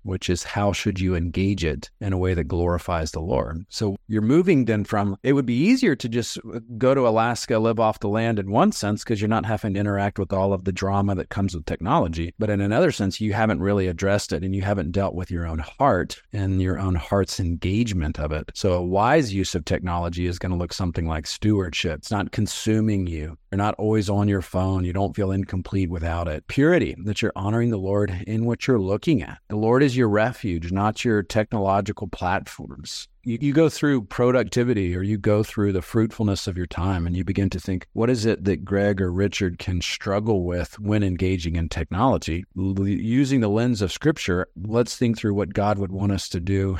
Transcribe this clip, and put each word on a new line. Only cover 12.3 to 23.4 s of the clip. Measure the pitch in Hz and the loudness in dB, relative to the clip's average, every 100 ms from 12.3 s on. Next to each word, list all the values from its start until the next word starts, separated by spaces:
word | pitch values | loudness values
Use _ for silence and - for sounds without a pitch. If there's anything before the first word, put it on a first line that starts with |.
| - | -4
But | 107 | -2
in | 101 | 0
another | 101 117 175 | 2 2 2
sense, | - 101 - | 2 -2 0
you | 107 | -2
haven't | 101 110 78 | 2 2 2
really | 95 101 92 | 2 2 0
addressed | 82 98 101 - | 0 0 0 0
it | 80 | -4
and | 95 98 | -2 -2
you | |
haven't | 92 101 80 | 0 0 0
dealt | 92 98 87 | 0 -2 -2
with | 90 | -6
your | 87 85 | -6 -4
own | 80 | -6
heart | 78 - 139 95 - - _ | -6 0 2 2 0 -8 _
and | 104 98 95 | -4 0 2
your | 92 90 | 0 0
own | 95 | 0
heart's | 90 - 101 92 - | -2 0 0 0 -2
engagement | 87 85 87 101 120 92 76 80 | -2 -2 0 0 0 0 -2 -2
of | 76 | -4
it. | 76 - | -4 -8
So | - 98 | -2 0
a | 90 90 | 0 2
wise | 98 113 160 123 | 2 4 4 2
use | 98 92 90 | -2 -2 -4
of | |
technology | - 90 90 85 85 85 87 | -2 -2 -2 -2 -4 -2 -4
is | 87 | -2
gonna | 92 87 | -4 -4
look | 87 | -4
something | - 90 85 82 | -4 -4 -2 -2
like | 78 - | -2 -6
stewardship. | - 107 104 90 80 87 73 | -2 2 2 0 -2 -2 -4
It's | - | -4
not | 104 90 | -4 -4
consuming | - 104 - 110 110 110 101 90 | -2 -4 -2 0 2 2 0 -2
you. | 80 78 78 | -4 -8 -10